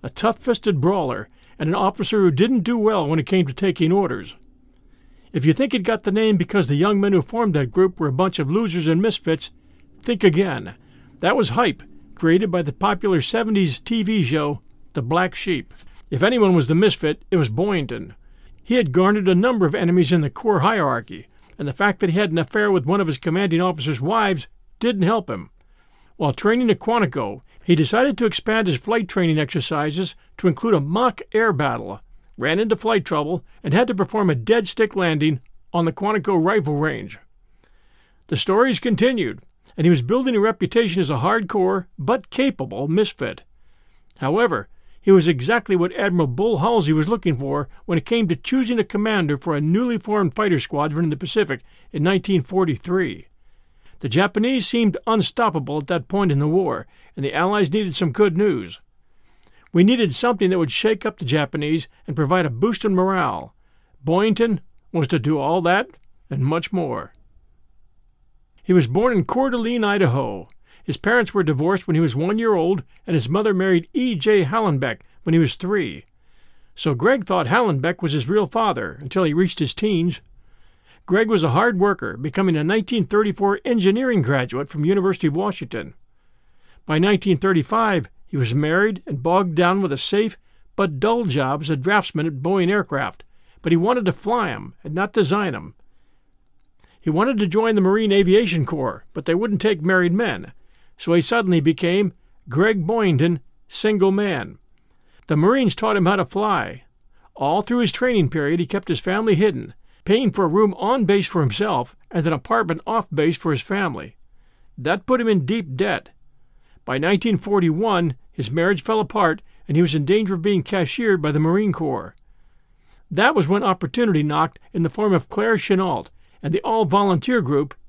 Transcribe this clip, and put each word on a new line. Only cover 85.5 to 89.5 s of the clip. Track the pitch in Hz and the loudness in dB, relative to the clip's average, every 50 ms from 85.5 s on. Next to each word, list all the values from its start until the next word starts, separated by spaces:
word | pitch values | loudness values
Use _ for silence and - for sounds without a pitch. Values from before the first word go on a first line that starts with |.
| 190 - 147 120 - 113 78 67 - - - - _ _ _ _ _ _ _ _ _ - - - - - - | -4 -6 -10 -10 -8 -8 -10 -10 -14 -20 -20 -20 _ _ _ _ _ _ _ _ _ -20 -20 -20 -20 -14 -6
By | - 156 156 | -2 0 2
nineteen | 175 202 208 190 - 202 180 139 | 2 2 2 2 2 0 0 2
thirty-five, | - 190 185 165 135 - 214 226 226 214 196 170 110 - _ - - | 2 2 2 2 0 0 0 0 0 0 0 -2 -4 -6 _ -20 -14
he | - - 143 | -8 -4 -2
was | 127 110 117 | -2 0 0
married | 143 147 151 160 185 202 220 208 165 - | 0 0 0 2 2 2 0 -2 -4 -8
and | - - 135 | -8 -8 -4
bogged | 127 165 175 190 202 180 | -2 0 2 2 2 0